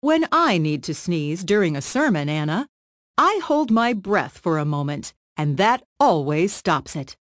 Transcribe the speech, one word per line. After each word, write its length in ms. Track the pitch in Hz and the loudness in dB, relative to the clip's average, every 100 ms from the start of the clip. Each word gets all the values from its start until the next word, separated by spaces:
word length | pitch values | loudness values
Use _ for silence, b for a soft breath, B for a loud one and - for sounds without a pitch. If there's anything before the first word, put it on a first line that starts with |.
"When 260 | 285 320 320 | 2 2 2
I 260 | 311 330 185 | 2 2 2
need 260 | 156 151 | 0 -2
to 100 | - | -6
sneeze 500 | 151 - 170 147 170 | -8 -4 -2 -2 -6
during 320 | 190 208 185 143 | 0 2 2 -2
a 60 | |
sermon, 460 | - 254 302 170 143 | -4 -2 0 0 0
Anna, 400 | 151 151 165 277 _ _ _ _ - | -2 -2 -2 -6 _ _ _ _ 0
I 220 | 320 415 | 2 2
hold 280 | - 294 277 | 0 0 2
my 220 | 220 233 | 2 2
breath 440 | 226 190 202 135 - | -2 0 -2 -2 -6
for 200 | 175 160 | -2 -2
a 80 | 151 | 0
moment, 480 | 147 143 143 - _ _ - | -2 -4 -6 -10 _ _ -4
and 200 | 151 139 | -4 2
that 260 | 208 247 _ _ | 2 2 _ _
always 540 | 277 170 139 151 190 | 2 4 0 0 0
stops 420 | - - 151 - 156 | -2 -2 -2 -2 -10
it." 200 | 131 - | -10 -16